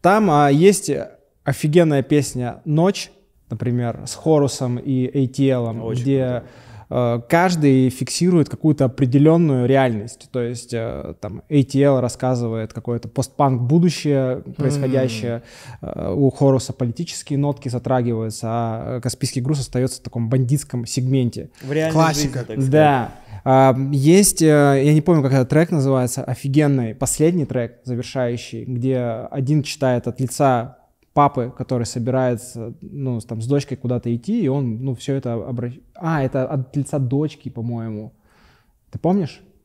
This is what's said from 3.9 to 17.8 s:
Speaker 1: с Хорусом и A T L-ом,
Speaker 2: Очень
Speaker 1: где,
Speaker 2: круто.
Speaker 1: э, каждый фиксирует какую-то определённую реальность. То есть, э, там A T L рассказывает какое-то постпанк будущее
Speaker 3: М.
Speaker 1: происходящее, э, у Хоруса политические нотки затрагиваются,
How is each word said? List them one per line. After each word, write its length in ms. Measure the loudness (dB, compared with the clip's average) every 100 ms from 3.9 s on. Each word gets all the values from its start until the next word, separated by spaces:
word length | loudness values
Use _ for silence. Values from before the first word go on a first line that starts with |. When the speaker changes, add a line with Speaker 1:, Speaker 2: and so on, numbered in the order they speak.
| -6 -12
Speaker 1:
с 80 | -6
Хорусом 640 | 2 2 2 -2 -4 -4
и 280 | -2 -2 0
A 200 | 0 -2
T 200 | 0 0
L-ом, 360 | 0 -2 -6
Speaker 2:
Очень 180 | -6 -4
Speaker 1:
где, 240 | 0 0 0
Speaker 2:
круто. 180 | -4 -8 -20 -20 -20 -6
Speaker 1:
э, 320 | -2 0 -2 0
каждый 600 | 2 2 2 4 4 2
фиксирует 600 | 0 -8 0 2 2 2
какую-то 360 | 0 0 2 0
определённую 840 | 0 2 6 6 6 4 2 2
реальность. 640 | 4 2 0 -8 -16 -10
То 100 | -6
есть, 300 | -6 -8 -8
э, 400 | -8 -6 -8 -12 -12
там 220 | -12 -12 0
A 140 | 2
T 160 | 2 4
L 180 | 4 4
рассказывает 720 | 0 -2 -2 0 -2 -4 -6
какое-то 340 | -8 -6 -6 -6
постпанк 540 | -6 -6 0 2 2
будущее 800 | 2 4 4 2 0 0 0 -4 -8
Speaker 3:
М. 80 |
Speaker 1:
происходящее, 880 | -4 -2 0 0 0 0 -2 -6 -6 -10 -20 -20 -14
э, 320 | -12 -8 -4 0
у 140 | 0
Хоруса 420 | 4 2 2 0
политические 640 | -6 -4 -4 -8 -10 -6 -2
нотки 300 | -2 -2 -6
затрагиваются, 800 | -6